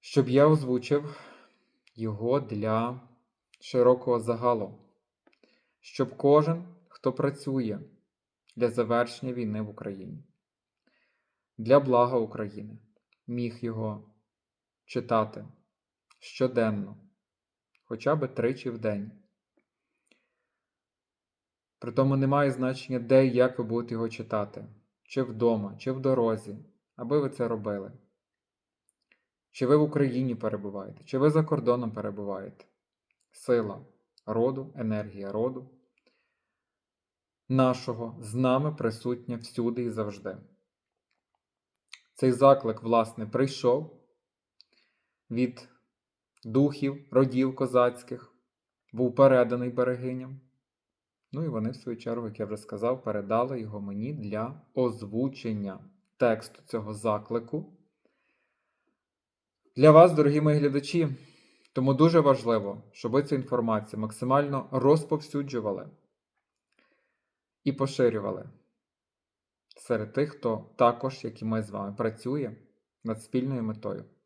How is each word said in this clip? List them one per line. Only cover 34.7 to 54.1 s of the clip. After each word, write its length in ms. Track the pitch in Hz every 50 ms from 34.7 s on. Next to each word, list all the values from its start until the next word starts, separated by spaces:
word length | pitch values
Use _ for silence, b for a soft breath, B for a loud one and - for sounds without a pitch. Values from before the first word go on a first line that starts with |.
| -
енергія 560 | - 113 110 107 107 104 101 92 98 98 98
роду 380 | 101 107 117 131 127 127 131 - _ _ _ _ _ _ _ _ _ _ _ _ _ _ _ _ _ _ _ _ _ _ _ _ _ _ _ _ _ _ _ _ _ _ _ _
нашого 680 | 131 131 131 127 127 127 - - 117 113 117 113 113 -
з 140 | 117 104 107
нами 400 | 123 131 127 127 135 147 151 147
присутня 600 | - - 117 110 - - 123 123 123 - - 120
всюди 460 | 113 117 - - - 117 120 117 123
і 80 | 120 117
завжди. 460 | 104 110 107 104 101 - - 101 92 107 - _ _ _ _ _ _ _ _ _ _ _ _ _ _ _ _ _ _ _ _ _ _ _ _ _ _ _ _ _ - - _ _ _
Цей 180 | - 139 131
заклик, 500 | 123 123 139 139 139 135 - 113 110 -
власне, 440 | 113 113 117 117 113 110 - - 107
прийшов 760 | 104 - 123 135 135 139 - - 123 123 147 156 - - - _ _ _ _ _ _ _ _ _ _ _ _ _ _ _ _ _ _ _ _ _ _ _ _ _ _
від 380 | 117 117 127 120 123 - - _ _ _ _ _ _ _ _ _ _ _ _ _ _ _ -
духів, 640 | 113 110 131 143 147 - - 139 139 139 143 - _
родів 460 | - 127 135 127 120 127 131 131 131
козацьких, 800 | - 135 123 123 123 123 123 123 - - - 123 123 - _ _ _ _ _ _ _ _ _ _ _ _ _
був 220 | - 113 127 123 117
переданий 560 | 135 139 135 131 127 123 117 123 123 123 123
берегиням. 680 | 120 123 123 127 127 123 127 127 127 127 127 131 135 135 _ _ _ _ _ _ _ _ _ _ _ _ _ _ _ _ _ _
Ну 120 | - 139 165
і 40 | 156
вони, 220 | 123 110 107 113
в 60 | 135
свою 220 | - - 123 117 117
чергу, 280 | - 117 117 120 117
як 140 | 110 110 -
я 60 | 107
вже 100 | 101 107
сказав, 460 | 107 - - 113 101 110 117 131 127
передали 580 | - 110 104 104 101 98 110 113 123 131 135 123
його 200 | 110 107 104 104
мені 320 | 101 101 98 104 110 131